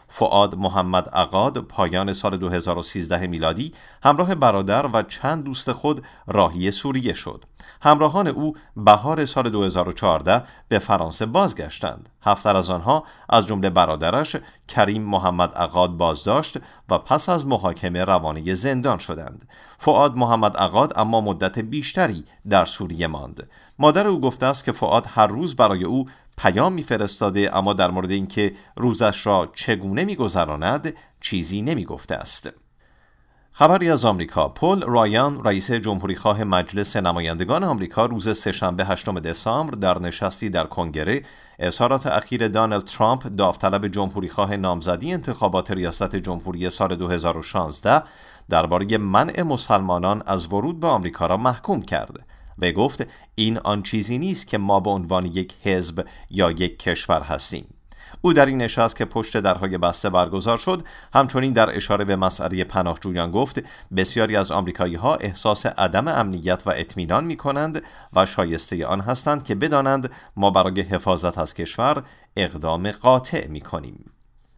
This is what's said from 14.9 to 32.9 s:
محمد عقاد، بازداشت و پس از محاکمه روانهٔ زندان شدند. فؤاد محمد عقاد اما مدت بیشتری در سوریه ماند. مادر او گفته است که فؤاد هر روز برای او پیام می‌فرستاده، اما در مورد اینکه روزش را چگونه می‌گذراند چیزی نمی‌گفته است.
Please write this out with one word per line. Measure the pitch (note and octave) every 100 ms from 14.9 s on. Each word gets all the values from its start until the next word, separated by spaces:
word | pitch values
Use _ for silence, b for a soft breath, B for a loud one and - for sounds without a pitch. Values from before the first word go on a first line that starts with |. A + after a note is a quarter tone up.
| G#2+
محمد | G#2+ F#2+ F2+ F2 F2
عقاد، | - E2 F2+ F2+
بازداشت | E2+ E2+ D2+ G2 C3+ D3+ - B B -
و | F2
پس | - D3+ -
از | E3+ C#3
محاکمه | A2+ F#2 E2+ F2+ F2
روانهٔ | F#2 F2+ D#2+ D#2 E2+
زندان | F#2 C3 B2+ B2+ F#2+
شدند. | - D#2+ C#2+ - - B B -
فؤاد | - A#2 C#3+ B2
محمد | A#2 A2+ G#2+ F2+
عقاد | F#2 G2+ D3+ -
اما | A2 A2+
مدت | G#2 E2+ F#2+ A#2+
بیشتری | A2+ D3 C3+ F#3 D#3 E2+ b b G#2
در | G2
سوریه | F#2 - F2+ E2 E2
ماند. | D2 C#2 - - b b -
مادر | D3+ E3 G#3
او | E3+
گفته | C3 - C3
است | C#3
که | -
فؤاد | - F2 A2 -
هر | A#2 G#2
روز | A2 F3 B2+
برای | G#2+ F#2
او | F2+ B2+ C3 B B -
پیام | G2+ F#2 F3
می‌فرستاده، | F3+ - A2 G2+ - G2+ G2 G2+ G2
اما | G2
در | G2 F2+
مورد | F#2 F2+
اینکه | G2 F#2+ G#2+ G2+ B B -
روزش | A#2+ A2 G#2+ - G#2+
را | F#2+ E2
چگونه | - - G2+ G2 A2
می‌گذراند | G3 F3+ G#2+ F2 D#2 D2+ F2 D3 D#3 B B B
چیزی | - F#2 D#2 G2+
نمی‌گفته | B2 D3 E2 C#2+ -
است. | - - - - - _ _ _